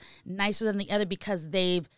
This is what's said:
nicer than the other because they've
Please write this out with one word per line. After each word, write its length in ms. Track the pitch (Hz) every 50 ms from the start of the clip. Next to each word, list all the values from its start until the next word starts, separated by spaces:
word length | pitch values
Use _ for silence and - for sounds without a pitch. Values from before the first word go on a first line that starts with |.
| - - - - -
nicer 400 | - 180 196 196 208 208 - 226
than 140 | 220 202 202
the 140 | 202 -
other 140 | 202 208 208
because 440 | 180 196 190 - 202 208 180 156 160
they've 400 | 147 190 185 180 180 180 160 - _